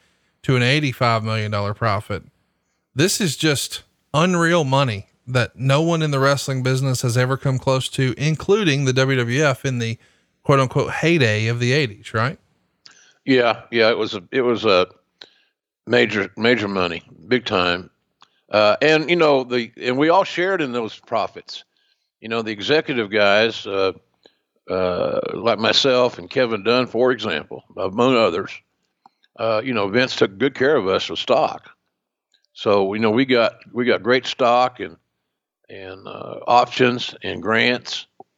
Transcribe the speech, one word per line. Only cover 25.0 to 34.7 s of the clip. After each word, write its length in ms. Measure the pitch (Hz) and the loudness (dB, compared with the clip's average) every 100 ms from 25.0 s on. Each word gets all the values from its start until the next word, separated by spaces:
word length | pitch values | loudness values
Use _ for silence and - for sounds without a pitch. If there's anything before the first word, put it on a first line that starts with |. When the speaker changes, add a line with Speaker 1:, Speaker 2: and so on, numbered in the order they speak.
| - - - | -2 -4 -6
Speaker 2:
like 240 | - 110 104 | -4 -2 0
myself 640 | 113 - 139 127 123 - | 0 2 2 2 0 -2
and 100 | 87 | -8
Kevin 340 | 131 120 107 | -2 -2 -2
Dunn, 220 | 101 123 120 | 0 0 0
for 260 | 113 127 | 0 0
example, 520 | 117 107 78 - 62 _ - | 0 -2 -6 -6 -16 _ -6
among 400 | 95 101 127 120 | -4 0 2 4
others, 360 | 104 87 87 - _ _ _ _ _ _ _ - | 2 0 -6 -12 _ _ _ _ _ _ _ -6
uh, 240 | 110 110 135 | -2 -2 -2
you 80 | |
know, 140 | 117 101 | -2 0
Vince 280 | 113 127 - | 0 0 0
took 220 | 120 95 | -2 0
good 160 | 139 | -4
care 220 | - 131 147 | 0 2 2
of 120 | 95 | 2
us 220 | 92 - | -2 -2
with 80 | 82 | -6
stock. 540 | - 127 147 - - _ _ _ _ _ _ _ _ | 0 0 0 -4 -16 _ _ _ _ _ _ _ _
So, 400 | - 113 101 95 | -6 0 2 0
you 60 | 110 | 0
know, 100 | 113 | 0
we 160 | 113 131 | 2 2
got, 300 | 120 110 - - | 2 2 -2 -12
we 120 | 120 123 | -4 0
got 180 | 92 | 0
great 240 | 104 127 127 | 2 0 0
stock 520 | - 120 123 127 | 0 2 4 2